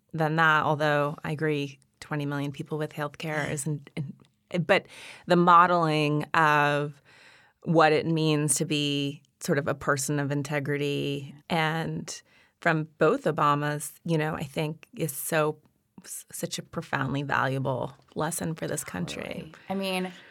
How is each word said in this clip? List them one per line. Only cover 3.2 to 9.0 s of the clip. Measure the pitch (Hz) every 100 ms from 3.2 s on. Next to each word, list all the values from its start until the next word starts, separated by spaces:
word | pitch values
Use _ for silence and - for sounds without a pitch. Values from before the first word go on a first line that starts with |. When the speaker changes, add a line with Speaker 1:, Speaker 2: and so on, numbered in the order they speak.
| 160 151 139
Speaker 1:
isn't, | 151 156 143 139 - 139 - _ _ - 180 156
but | 190 - - - - -
the | 175
modeling | 175 170 175 175 160 151 147 147 147
of | 165 156 147 147 147 147 147 _ - - - _ _
what | - 160 156
it | 156 160
means | 160 156 151 151 -
to |
be | 156 151 147 143